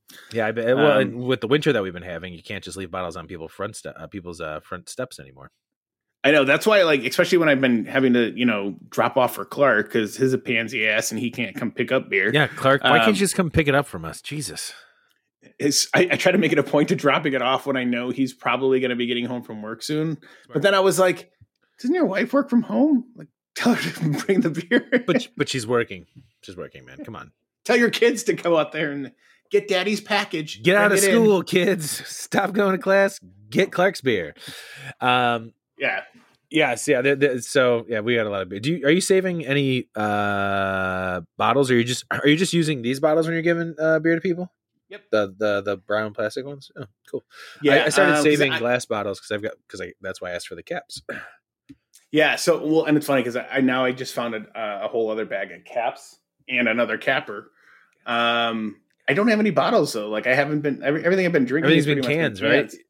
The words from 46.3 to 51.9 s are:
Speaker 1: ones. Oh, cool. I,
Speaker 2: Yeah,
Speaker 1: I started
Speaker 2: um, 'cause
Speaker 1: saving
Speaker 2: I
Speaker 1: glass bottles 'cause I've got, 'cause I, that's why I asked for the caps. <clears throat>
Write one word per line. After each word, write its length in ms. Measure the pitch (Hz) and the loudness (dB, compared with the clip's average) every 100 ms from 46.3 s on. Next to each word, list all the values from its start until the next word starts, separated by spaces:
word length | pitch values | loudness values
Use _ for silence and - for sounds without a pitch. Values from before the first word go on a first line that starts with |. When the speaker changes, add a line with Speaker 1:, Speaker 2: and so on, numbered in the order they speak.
| - 131 | -6 -10
Speaker 1:
ones. 260 | 143 135 - | -14 -18 -18
Oh, 80 | 123 _ _ | -18 _ _
cool. 160 | 131 - | -12 -12
I, 300 | - - - | -20 -20 -2
Speaker 2:
Yeah, 220 | 143 139 156 | 4 4 4
Speaker 1:
I 40 | |
started 220 | 151 185 | 4 4
Speaker 2:
um, 40 | 151 | 4
'cause 60 | |
Speaker 1:
saving 300 | 151 147 143 | 4 4 2
Speaker 2:
I 60 | 127 | 0
Speaker 1:
glass 260 | 117 123 - | 0 -2 -2
bottles 340 | 110 101 98 | -4 -4 -8
'cause 120 | - | -8
I've 100 | 104 | -6
got, 120 | 107 - _ | -6 -10 _
'cause 140 | 92 | -14
I, 120 | 90 - | -14 -12
that's 220 | 98 95 | -12 -10
why 80 | 92 | -8
I 40 | 87 | -8
asked 120 | - | -10
for 80 | 87 | -14
the 80 | |
caps. 380 | - 175 - - - | -10 -10 -10 -14 -14
<clears throat> 20 | - - - _ _ _ - _ | -14 -16 -20 _ _ _ -20 _